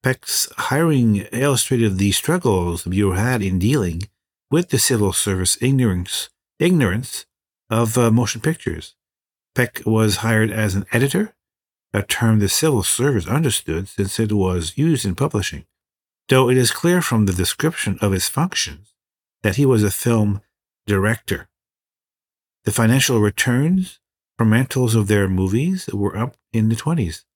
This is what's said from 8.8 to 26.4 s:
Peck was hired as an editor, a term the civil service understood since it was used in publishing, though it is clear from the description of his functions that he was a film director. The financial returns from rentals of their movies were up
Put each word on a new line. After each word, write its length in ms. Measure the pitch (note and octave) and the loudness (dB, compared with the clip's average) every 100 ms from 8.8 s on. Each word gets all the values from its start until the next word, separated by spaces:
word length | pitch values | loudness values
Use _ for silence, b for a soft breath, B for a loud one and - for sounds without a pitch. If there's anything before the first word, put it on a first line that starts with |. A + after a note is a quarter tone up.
| - _ _ _ _ _ _ | -12 _ _ _ _ _ _
Peck 280 | - A#2+ - | -2 -2 -2
was 320 | - A2 A2 F#2+ | 0 2 2 0
hired 340 | A2+ A2 G#2+ | 0 0 0
as 240 | G#2 G#2+ | 0 -2
an 120 | F#2+ G2 | -2 -2
editor, 420 | - C3+ F3+ G#3+ _ _ _ _ _ _ | 0 0 0 -4 _ _ _ _ _ _
a 100 | G#2 | -4
term 360 | - - A#2 A2 | -4 0 2 4
the 100 | G2+ | 2
civil 340 | - D#3+ B2+ | 2 2 2
service 440 | F#2 - C3+ B2 E2+ | 0 0 0 0 0
understood 600 | C3 D#3 - - D#2+ F#2+ | 0 0 -2 -4 -6 -6
since 300 | - G2 - | -4 -4 -2
it 140 | A2 | 0
was 460 | G#2 F#2 F2+ D#2+ - | 2 0 0 -4 -2
used 260 | D#3 C#3+ | 0 0
in 100 | G#2 | -2
publishing, 520 | F2 C#3 G#2 F#2 D2+ - _ _ _ _ _ _ | -2 -2 -2 -4 -8 -16 _ _ _ _ _ _
though 200 | C3 B2+ | 4 4
it 80 | B2+ | 4
is 140 | A#2+ | 2
clear 320 | - E3+ F3+ | 0 0 0
from 240 | E3 A#2 G#2 | 0 2 2
the 60 | |
description 680 | F2+ F2 - D#3 - - F#2+ | 0 -2 -2 -4 -2 -6 -2
of 120 | G#2 | 0
his 160 | F#2+ - | 0 -2
functions 680 | - F3 - - D2 G2+ _ _ _ _ _ | -2 -4 -4 -8 -10 _ _ _ _ _ _
that 140 | G#2+ F#2+ | -2 2
he 100 | C#3 | 2
was 160 | A#2+ | 4
a 80 | G#2 | 2
film 520 | - A#2+ A2+ G#2 G2+ _ _ _ _ - | 0 0 2 0 -2 _ _ _ _ -2
director. 640 | G2+ G2+ A2+ - F2 - _ _ _ _ _ _ _ _ _ _ _ | 0 0 -2 -6 -10 -10 _ _ _ _ _ _ _ _ _ _ _
The 80 | - | -4
financial 480 | G#2 A2+ B2+ - A#2+ | 0 2 2 2 2
returns 800 | G#2 - - B2 D#3 F#3 F#3 - _ _ _ _ | 2 0 0 0 2 0 -2 -8 _ _ _ _
from 160 | A2 | 2
rentals 420 | A2 B2 - B2 | 4 2 0 2
of 140 | A2 G2+ | 2 2
their 180 | G#2 G2 | 2 2
movies 640 | F#2+ F#2+ G#2+ D#3+ F#3 - | 0 0 0 -2 -4 -6
were 240 | G2+ G2+ G2 | -4 -4 -4
up 200 | B2 - | -6 -8